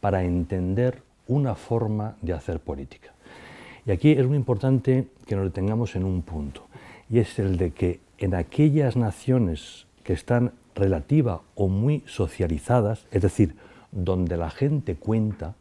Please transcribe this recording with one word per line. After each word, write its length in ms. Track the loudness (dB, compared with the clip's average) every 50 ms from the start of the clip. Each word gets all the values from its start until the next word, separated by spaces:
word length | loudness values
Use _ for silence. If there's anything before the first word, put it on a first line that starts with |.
para 240 | 0 0 0 2 0
entender 760 | 0 0 0 -2 -2 -4 -4 -2 -2 0 0 0 0 -2 -4 -14 _ _ _ _ -2
una 260 | 0 0 0 0 -2
forma 600 | -6 -4 -4 -2 -2 0 -2 -2 -4 -4 -6 -8 -8
de 120 | -4 -4 -4
hacer 260 | -4 -4 -6 -8 -6
política. 540 | -6 -8 -8 -8 -10 -14 -16 -20 -20 -20 _ _ _ -20 -20 -20 -20 -20 -20 -20 -20 -20 -20 -14 _
Y 60 | -2 -2
aquí 180 | 4 6 6
es 160 | 6 6 4
muy 100 | 2 2
importante 720 | 0 0 0 -2 0 2 2 2 2 4 2 2 2 0 -4 -10 _ -8
que 120 | -4 -2
nos 80 | -2 -2
detengamos 500 | -2 -2 -2 -2 -2 0 -2 -2 -2 -2
en 100 | -2 -2
un 180 | 0 -2 -2 -4
punto, 440 | -6 -8 -8 -8 -8 -10 -14 -20 _ -20 -20 -20 -20 -20 -20 -10 _
y 120 | 2 2
es 180 | 2 2 -2 -2
el 180 | 0 0 0
de 140 | 0 0 -2
que 300 | -2 -2 -2 -2 -2 -4 _ _ _ -4
en 160 | -2 -2 0
aquellas 600 | 0 -2 -2 2 4 4 4 6 4 2 2 2
naciones 920 | 2 0 0 -2 -4 -2 0 2 2 2 0 -2 -4 -8 -16 -20 -20 -20 _ _ _ _
que 100 | -4 -4
están 400 | -4 0 0 2 2 2 0 -4 -8 _ _ _
relativa 680 | 0 0 2 2 0 0 0 2 2 2 2 -2 -6 -10 _ _
o 140 | -2 0 2
muy 340 | 2 2 2 0 0 -2 -4
socializadas, 1000 | -12 -2 -2 -2 -2 0 -2 -2 -2 -2 -4 0 2 2 4 4 2 -2 -4 -8 -2 -2
es 100 | 2 2
decir, 320 | 2 4 4 2 2 2 -8 -20 -20 -20 -20 -20 _ -6
donde 440 | -4 -2 0 0 0 0 0 -2
la 140 | -2 -4 -6
gente 460 | -4 -2 -2 0 0 -2 -2 -4 -8
cuenta 580 | -6 -2 -2 0 0 0 -2 -4 -6 -10 -12 -12 _